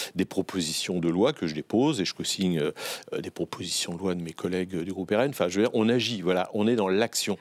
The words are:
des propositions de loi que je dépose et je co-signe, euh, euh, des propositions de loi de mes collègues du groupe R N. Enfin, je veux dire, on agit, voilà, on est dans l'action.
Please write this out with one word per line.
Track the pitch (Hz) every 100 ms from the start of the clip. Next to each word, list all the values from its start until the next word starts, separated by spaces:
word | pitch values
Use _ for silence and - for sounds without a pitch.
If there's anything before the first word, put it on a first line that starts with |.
| - -
des |
propositions | - 95 90 92 78 - - 90
de | 82
loi | 87 127
que | 156 85
je |
dépose | 78 - 104 147 113
et |
je | 85
co-signe, | - - - 92 82
euh, | 76 - - - -
euh, | 82
des | 90
propositions | - 82 - 90 - -
de | 85
loi | 92 87
de |
mes | 82
collègues | - 92 90 90 90
du | 87
groupe | 92 90
R | 104
N. | 139
Enfin, | 131 90
je | 95
veux | 117
dire, |
on | 117 110
agit, | 123 110 107
voilà, | 87 90 92
on | 107 107
est |
dans | 120 95
l'action. | 95 117 - - 95